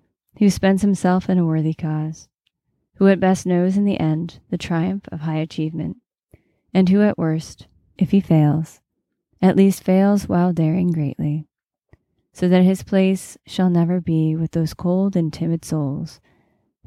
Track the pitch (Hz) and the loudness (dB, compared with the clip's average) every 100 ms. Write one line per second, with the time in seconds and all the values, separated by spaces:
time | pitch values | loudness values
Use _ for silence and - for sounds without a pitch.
0 | _ _ _ - 208 - 196 196 202 190 | _ _ _ 0 2 2 2 2 0 0
1 | 180 185 - 180 170 160 156 160 160 156 | 0 0 0 0 0 0 -2 -4 -4 -4
2 | 156 156 _ _ _ _ _ _ _ - | -6 -10 _ _ _ _ _ _ _ 0
3 | 196 190 185 185 - 175 185 190 202 190 | 2 4 2 0 0 0 0 0 0 0
4 | 156 156 170 - _ 151 - 165 185 196 | -2 -2 -6 -12 _ -8 -4 -2 -2 -6
5 | - 160 160 156 160 - 156 160 160 - | -10 -10 -6 -4 -6 -6 -6 -6 -8 -10
6 | _ _ _ _ _ _ _ 185 180 196 | _ _ _ _ _ _ _ 2 4 4
7 | 208 - 160 160 - - - _ _ - | 2 0 -2 -4 -8 -18 -20 _ _ -4
8 | 180 196 - 160 147 147 160 - _ _ | 0 2 4 4 4 0 -4 -12 _ _
9 | _ _ _ _ 185 - 196 - - 185 | _ _ _ _ 2 4 4 2 0 2
10 | 196 202 - 180 180 170 156 175 175 165 | 2 0 0 0 0 0 0 0 -2 -2
11 | 143 - 156 151 151 _ _ _ _ _ | -4 -4 -4 -4 -8 _ _ _ _ _
12 | _ _ _ - 180 185 180 190 - 196 | _ _ _ -4 2 4 4 2 -2 0
13 | 190 190 - - - - 185 175 170 180 | 2 0 -6 -20 -8 -2 2 2 0 -2
14 | 170 160 156 156 160 165 160 - 175 185 | -2 0 0 -2 -2 -2 -4 -4 -2 -2
15 | 196 185 160 - 165 165 - 156 143 139 | 0 -2 -2 -4 -4 -6 -4 -6 -4 -6
16 | 160 - _ _ _ _ _ _ | -10 -16 _ _ _ _ _ _